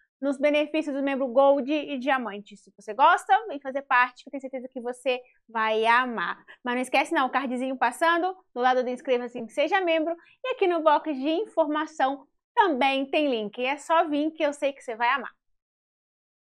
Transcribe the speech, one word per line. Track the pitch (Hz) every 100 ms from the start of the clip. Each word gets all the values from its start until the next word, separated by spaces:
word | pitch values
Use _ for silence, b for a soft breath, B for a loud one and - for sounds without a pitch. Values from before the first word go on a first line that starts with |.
| _ _
nos | 277 269
benefícios | 294 294 302 311 294
do | 277
membro | 277 269 262
Gold | 277 277 285 254
e | 302 285 277
Diamante. | 262 262 226 202 202 202
Se | _ _
você | 214
gosta, | 214 302 359 - 381 453
vem | 285
fazer | 269 269
parte, | 277 247 254 -
que | -
eu |
tenho | 277
certeza | 262 262 247
que | 254
você | 233 247 269 247 b b _
vai | 220 220 220 226
amar. | 240 254 220 170 - B B
Mas | 247 247
não |
esquece | 262 269 311
não, | 330 254
o |
cardzinho | 254 269 247 262 269
passando, | 240 233 330 339 359 370 _
do | 240
lado | 254 254
do | 247
inscreva-se | 247 - 247 247 240
e | 226
seja | - 311 392
membro, | 349 320 311 339 b b
e | 523
aqui | 508 381
no | 339
box | 311 302 320
de | 269 277
informação | 330 440 - 302 302 311 - 269 277 - _ _
também | - 403 254 269 269 277
tem | 320 294
link. | 233 208 220
É | 254 285
só | - 330 349
vir | 294 311
que | 311
eu | 294
sei | 285 277
que | 277
você | - 220
vai | 240
amar. | 262 220 - _ _ _ _ _ _ _ _ _ _